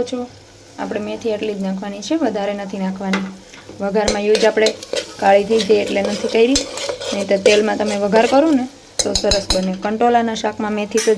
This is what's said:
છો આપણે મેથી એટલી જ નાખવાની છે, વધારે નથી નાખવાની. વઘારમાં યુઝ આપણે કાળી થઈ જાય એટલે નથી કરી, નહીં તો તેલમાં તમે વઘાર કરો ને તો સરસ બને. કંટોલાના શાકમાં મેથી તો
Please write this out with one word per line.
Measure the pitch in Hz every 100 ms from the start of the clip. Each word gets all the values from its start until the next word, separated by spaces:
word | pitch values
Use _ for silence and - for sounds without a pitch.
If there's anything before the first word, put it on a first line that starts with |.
| 247
છો | 247 247 - - - - -
આપણે | 196 208 214
મેથી | 214 226 214
એટલી | 214 196
જ | 190
નાખવાની | 190 202 202 196
છે, | 320
વધારે | 262 202 202
નથી | 202 196 202
નાખવાની. | 190 190 196 196 190 - - - - -
વઘારમાં | 202 208 208 208 208
યુઝ | 214 220
આપણે | 220 220 - - - - -
કાળી | 202 202 202
થઈ | 226 196
જાય | 208
એટલે | 196 196
નથી | 202 208 220
કરી, | 226 233 277 - - - - -
નહીં | 202 196
તો | 196 208
તેલમાં | 208 214 202
તમે | 208 202
વઘાર | 202 220 233
કરો | 262 320 269
ને | 254 - - -
તો | 208 202
સરસ | 214 202 196
બને. | 190 185 185
કંટોલાના | 208 220 240 233 277 220
શાકમાં | 214 208 214 214
મેથી | 208 220
તો | 226